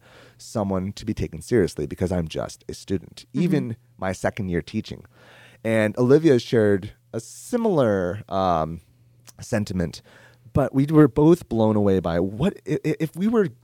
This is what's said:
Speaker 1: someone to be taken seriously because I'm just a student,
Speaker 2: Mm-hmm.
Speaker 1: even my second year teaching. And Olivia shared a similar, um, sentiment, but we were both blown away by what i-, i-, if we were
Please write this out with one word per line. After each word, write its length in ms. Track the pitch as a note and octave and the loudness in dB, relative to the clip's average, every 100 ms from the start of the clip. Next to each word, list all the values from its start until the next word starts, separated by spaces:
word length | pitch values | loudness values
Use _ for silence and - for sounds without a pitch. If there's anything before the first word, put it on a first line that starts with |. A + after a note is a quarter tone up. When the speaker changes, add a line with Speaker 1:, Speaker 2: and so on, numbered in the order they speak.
| - - - _ | -10 -20 -20 _
Speaker 1:
someone 560 | - A#2 G2 F#2+ F#2 | -10 -6 -2 -2 -4
to 120 | - A2 | -8 -8
be 80 | |
taken 280 | - F2+ D#2+ | -6 -6 -8
seriously 460 | - A#2+ E2 - C#2+ | -2 2 2 -2 -8
because 240 | - F#2 | -4 -2
I'm 160 | F2+ D#2+ | -2 -4
just 360 | C#2+ G#1 - - | -6 -8 -10 -14
a 40 | |
student, 520 | - - G2 - - - | -14 -6 -6 -6 -18 -10
Speaker 2:
Mm-hmm. 80 | - | -2
Speaker 1:
even 340 | F3 D#3 B2 A2+ _ _ | 0 0 -2 -8 _ _
my 140 | F#2+ | -6
second 380 | F#2 G2+ - F#2+ | -4 -4 -4 -4
year 120 | E2+ | -4
teaching. 420 | - A2 - - - _ - - - - | -4 -6 -8 -12 -18 _ -20 -20 -20 -10
And 340 | A2 A2 G#2+ G#2+ | -2 0 0 2
Olivia 400 | B2 D3 E3 B2 | 4 6 6 4
shared 520 | - B2 G#2 G2+ G2 - _ | 2 2 4 2 -2 -14 _
a 80 | A2+ | -12
similar, 1000 | - - - A#3+ A3+ E3 A#2+ G2 F2+ G2 - | -12 -16 -6 -2 0 2 2 0 -2 -6 -6
um, 520 | F#2+ F#2+ E2+ D#2 E2 - _ _ _ - - | -2 0 0 -2 -8 -16 _ _ _ -20 -20
sentiment, 600 | - A2 G#2 F#2 E2+ - - - - _ - | -6 -4 -2 -4 -4 -6 -20 -20 -20 _ -4
but 200 | - C3 | -2 0
we 120 | C3+ C#3+ | 0 4
were 220 | D#3 D3+ | 6 6
both 420 | D3+ D3+ E3+ - | 6 4 4 2
blown 260 | A2+ A2 G#2+ | 2 2 4
away 240 | G2+ F#2+ | 4 2
by 200 | E2+ E2+ | 2 0
what 380 | F#2+ G#2+ F3+ - - | -2 -2 -4 -4 -6
i-, 100 | D3+ - | -4 -4
i-, 100 | D3+ | -4
if 160 | D#3+ D#3+ | -6 -2
we 120 | G3+ | 0
were 220 | A#3 F3+ - | 2 0 -4